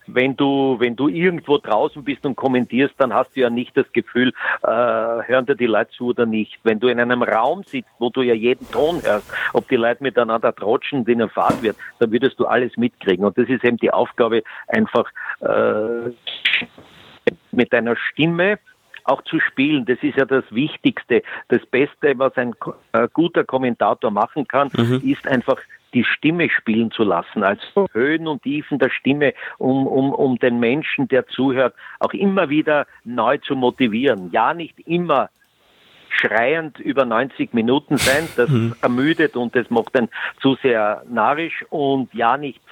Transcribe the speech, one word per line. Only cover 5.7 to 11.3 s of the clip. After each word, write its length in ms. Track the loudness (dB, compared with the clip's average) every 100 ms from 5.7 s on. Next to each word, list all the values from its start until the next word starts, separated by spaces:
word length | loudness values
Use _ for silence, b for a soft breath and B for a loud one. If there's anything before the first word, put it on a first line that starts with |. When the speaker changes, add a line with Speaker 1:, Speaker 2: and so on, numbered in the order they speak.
| 2 -2
Speaker 1:
zu 160 | -4 -4
oder 180 | 0 0
nicht. 340 | 0 -4 -2
Wenn 160 | -2 2
du 80 | 2
in 100 | 2
einem 220 | 0 0
Raum 420 | 2 2 2 -2
sitzt, 240 | -6 -10 -10 _
wo 100 | -2
du 140 | 0
ja 100 | 0
jeden 360 | 2 2 0 -2
Ton 300 | 0 0 0
hörst, 280 | 0 -2 -2 B B
ob 160 | -2 0
die 80 | 0
Leute 260 | 0 0
miteinander 500 | -2 0 0 0 0
tratschen 480 | -2 -2 -2 -2 -4
und 60 | 0
ihnen 220 | 0
fad 320 | 0